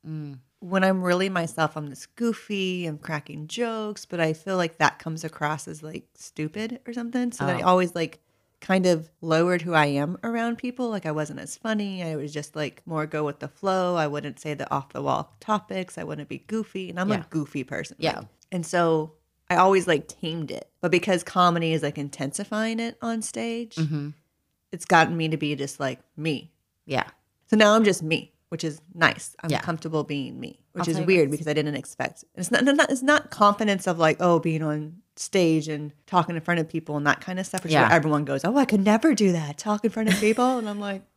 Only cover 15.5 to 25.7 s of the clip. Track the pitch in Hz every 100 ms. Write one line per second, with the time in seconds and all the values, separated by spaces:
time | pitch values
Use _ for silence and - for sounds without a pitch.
15.5 | 214 - 190 180 - 165 151 147 170 -
16.5 | 220 208 190 185 180 190 202 156 160 147
17.5 | 143 123 - - - 160 - 104 _ _
18.5 | 185 165 180 170 160 156 _ _ _ _
19.5 | 175 185 196 175 151 - - 165 160 147
20.5 | - - _ 175 170 190 180 - 190 180
21.5 | 170 165 160 147 151 143 - 139 - 202
22.5 | 214 220 226 233 - 233 226 214 226 233
23.5 | 233 226 - 156 151 147 151 _ _ _
24.5 | _ _ 175 - 170 165 170 160 156 147
25.5 | 143 139